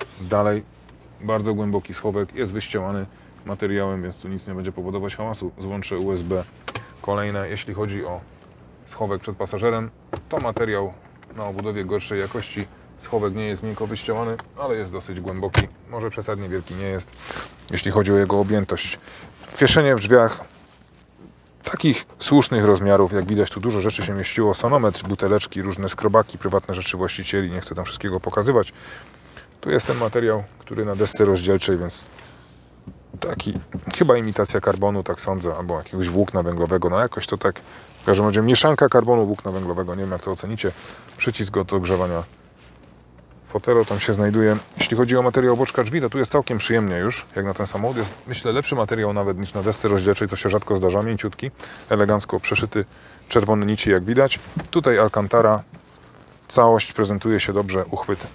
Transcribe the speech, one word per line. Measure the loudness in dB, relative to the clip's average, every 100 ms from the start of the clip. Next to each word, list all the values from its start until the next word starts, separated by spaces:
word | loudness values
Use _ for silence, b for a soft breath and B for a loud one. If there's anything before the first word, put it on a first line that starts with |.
| -16 -12
Dalej | -2 0 2 0 -6 -20 -20 -20 -20 -14
bardzo | -4 -2 -2
głęboki | -2 -2 -4 -4
schowek, | -8 -4 -4 -4 -4
jest | -6
wyściełany | -6 -6 -6 -4 -6 -8 B B B -12
materiałem, | -6 -2 -2 -2 -4
więc | -8 -10
tu | -10
nic | -12 -10
nie |
będzie | -8 -8
powodować | -8 -8 -6 -8 -8
hałasu. | -8 -8 -10 -10
Złącze | -10 -8 -6 -6
U | -4
S | -4
B | -2 -4 -4 B B B B B
kolejne. | -6 -4 -2 -4 -6
Jeśli | -8 -10
chodzi | -6 -6 -6 -8
o | -10 -14 -20 -20 -20 -20 -20 -20
schowek | -8 -4 -4
przed | -6 -8
pasażerem, | -6 -2 0 0 -4 -12 -14 -14 -8
to | -6
materiał | -4 -4 -2 -2 -4 -8 -20 -20 -20 -12
na | -10
obudowie | -8 -6 -6 -4
gorszej | -4 -4 -6
jakości. | -4 -6 -8 -10 -10 B B B
Schowek | -6 -2 -2 -4
nie | -6
jest | -6
miękko | -8 -8 -8
wyściełany, | -8 -6 -4 -4 -8 -12 -10
ale | -6 -4
jest | -6
dosyć | -10 -10 -10
głęboki. | -8 -6 -2 -2 -2 -6 -14
Może | -8 -6
przesadnie | -6 -6 -6 -4
wielki | -6 -6 -8
nie | -4
jest, | -6 -8 -16 B B B B -8
jeśli | -4 0
chodzi | 2 4
o | 4
jego | 4 2
objętość. | 2 0 0 -4 -4 -8 B B B B B 2
Kieszenie | 4 6 4 4
w |
drzwiach | 6 8 8 2 -14 -20 -20 -20 _ _ _ _ -20 _ _ _
takich | -10 -2 0 0 -2 -8
słusznych | 4 6 6 4 6
rozmiarów. | 6 6 6 6
Jak | 2 0
widać, | 0 0
tu | 0
dużo | -2 0
rzeczy | 0 -2
się | -4
mieściło. | -4 -4 0 2
Sanometr, | 2 2 4 2 0 -4
buteleczki, | -2 2 2 0 -6
różne | -6 -6 -6
skrobaki, | -2 2 4 2 -2
prywatne | -2 -2 -2 -8
rzeczy | -6 -4
właścicieli. | -4 -6 -4 -2 -2
Nie | -4
chcę | -8 -8
tam | -8
wszystkiego | -6 -4 -4
pokazywać. | -2 -2 2 2 2 B B B B B B B B -12
Tu | 0
jest | 0 0
ten | -2
materiał, | 0 0 0 0 -4 -16
który | -12 -6 -4
na | 0
desce | 0 4 4
rozdzielczej, | 4 4 2 2 0
więc | -2 -8 -12 -20 B B B B -20 -20 -20 -20 -20 -12
taki, | -8 -6 -6 -6 -8 -12 -8 0
chyba | 4 4
imitacja | 4 0 0 2
karbonu, | 0 2 2 0
tak | -4 -4
sądzę, | -4 -4 -2 -4
albo | -4 -6
jakiegoś | -6 -4 -2
włókna | 2 2 0
węglowego. | -2 0 0 2 2
No | 2
jakoś | 0 -2 -6
to | -2
tak, | -2 -2 B B B B
w | 2
każdym | 4 4
razie | 4
mieszanka | 4 6 6 6 6
karbonu, | 6 6 4 4
włókna | 0 -4
węglowego. | -6 -4 -4 -4 -4
Nie |
wiem, | -6
jak | -6
to | -6
ocenicie. | -6 -6 -4 -4 -6 B B B -6
Przycisk | -4 -2 -2 -2
od | 0
ogrzewania | 0 2 0 0 -2 -6 -14 -20 _ -20 -20 -20 -20 -20 -20 -20 -20 -8
fotelu | -6 2 4 4
tam | 0
się | 0
znajduje. | 2 2 4 4 2 -2 -6
Jeśli | -2 2
chodzi | 2 4
o |
materiał | 4 4 4 4
boczka | 2 0
drzwi, | 0 0
to | -2
tu | -2
jest | 0
całkiem | 0 0 -2
przyjemnie | 0 2 2 0
już, | -2 -4 -8 -6
jak | -4
na |
ten | -4 -4
samochód. | -2 -4 -2
Jest, | -6 -8 -10
myślę, | -6 -2
lepszy | -2 -2 -2
materiał | 0 0 0
nawet | 0 -2 -2
niż | -4
na | -4
desce | -2 0 2
rozdzielczej, | 2 2 2 0
co | -2
się | 0
rzadko | 0 0 0
zdarza. | 2 2
Mięciutki, | 0 -2 -6 -8 -12 -12 B B B
elegancko | 2 4 2 0 -4
przeszyty, | -2 -2 -2 -2 -4 B B B B
czerwone | 2 4 2 2
nici, | 0 4
jak | 2
widać. | 4 4 4 2 -6 -8 -2
Tutaj | 0 4 4
alcantara, | 4 2 2 6 6 4 0 -20 -20 -20 -20 -20 -20 -20 -2
całość | 6 8 6 2
prezentuje | -2 0 0 0 0
się | 2
dobrze, | 0 0 -2 -2
uchwyt | -4 -4 -6 -6